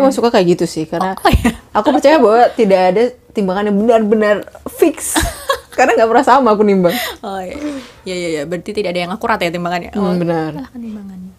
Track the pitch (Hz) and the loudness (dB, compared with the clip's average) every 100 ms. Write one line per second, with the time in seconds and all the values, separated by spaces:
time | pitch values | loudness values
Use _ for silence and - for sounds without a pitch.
0 | 269 - 233 233 175 175 165 - 156 170 | 2 2 0 2 2 2 -2 -4 -6 -4
1 | 185 190 392 - 240 233 - 208 208 277 | -4 -4 0 2 2 -4 -4 -2 0 2
2 | 277 311 220 226 240 - 208 190 185 180 | 4 4 4 4 4 2 2 4 4 2
3 | 240 - _ - 196 185 208 202 226 226 | 0 -4 _ -4 -2 -2 0 0 2 2
4 | 208 220 208 202 - - - 508 320 - | 2 2 2 0 -4 -16 -16 0 0 2
5 | - - 659 659 - 523 - - 262 440 | -4 -2 -2 -4 -6 -6 -6 0 2 4
6 | 226 233 262 262 240 208 208 196 175 - | 2 4 4 4 4 2 2 4 2 0
7 | - - 214 196 185 294 294 277 240 - | -6 -10 -12 -10 -10 -10 -10 -10 -14 -16
8 | 196 180 170 156 147 175 190 208 185 180 | -10 -8 -4 -4 -6 -8 -8 -6 -4 -4
9 | 170 220 233 214 175 175 175 175 170 208 | -6 -4 -2 0 -2 -4 -4 -6 -6 -4
10 | 190 180 170 170 160 151 262 247 233 208 | -2 0 0 -2 -4 -8 -12 -14 -14 -14
11 | 196 185 185 | -14 -16 -18